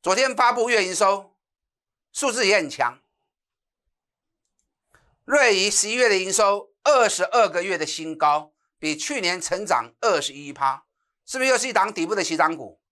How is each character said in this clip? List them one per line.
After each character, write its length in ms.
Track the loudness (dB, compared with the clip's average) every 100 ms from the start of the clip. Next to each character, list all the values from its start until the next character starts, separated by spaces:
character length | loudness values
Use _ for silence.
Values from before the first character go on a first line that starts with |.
昨 140 | 0
天 200 | 0 0 2
发 160 | 2
布 180 | 2 2
月 140 | 2
营 100 | 0
收， 360 | 2 2 0 -4 _ _ _ _ _ _ _ _
数 200 | -4 -4
字 140 | 0 2
也 100 | 2
很 120 | 2
强。 320 | -4 -4 -4 _ _ _ _ _ _ _ _ _ _ _ _ _ _ _ _ _ _ _ _ _ _
瑞 320 | 0 2 4 4
仪 140 | 2
十 180 | 0 -2
一 60 |
月 140 | 0 2
的 100 | 2
营 140 | 0
收 400 | 2 2 2 -4 _
二 260 | 2 4 4
十 160 | 0
二 240 | -2 2 2
个 140 | 0
月 160 | -4 -4
的 80 | -4
新 300 | -8 -10 -2
高， 360 | 0 0 -4 _ _ _
比 180 | -6 -6
去 240 | -6 -4
年 200 | -2 -4
成 240 | -4 -6
长 280 | -2 -2 -4 _
二 200 | 0 0
十 120 | -2
一 200 | -10 -16
趴， 320 | -4 -4 -4 _ _ _ _
是 140 | _ -4
不 60 |
是 60 | 0
又 60 | 0
是 120 | 0
一 40 |
档 200 | 0 0
底 120 | -2
部 100 | -4
的 100 | -2
起 120 | -2 0
涨 200 | 0 0
股？ 240 | -12 -20 _